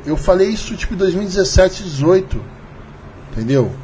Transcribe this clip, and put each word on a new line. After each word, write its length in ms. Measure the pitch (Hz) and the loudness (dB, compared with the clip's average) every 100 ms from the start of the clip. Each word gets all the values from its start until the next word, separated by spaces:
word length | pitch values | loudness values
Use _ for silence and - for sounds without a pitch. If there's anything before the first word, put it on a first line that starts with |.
| 147 | -6
Eu 100 | 156 | 0
falei 320 | - 185 196 | 2 4 2
isso, 260 | 214 - 196 | 0 -6 -6
tipo, 180 | - | -6
em 40 | 190 | 0
dois 160 | 190 180 | 0 0
mil 80 | |
e 20 | 202 | -2
dezessete, 560 | 185 185 - 190 - | -2 2 4 4 0
dezoito. 580 | 190 139 156 190 - 107 98 - - - - - - - - | -8 -2 2 2 0 -6 -8 -16 -20 -20 -20 -20 -20 -20 -10
Entendeu? 400 | 110 117 139 107 - | -6 0 2 0 -4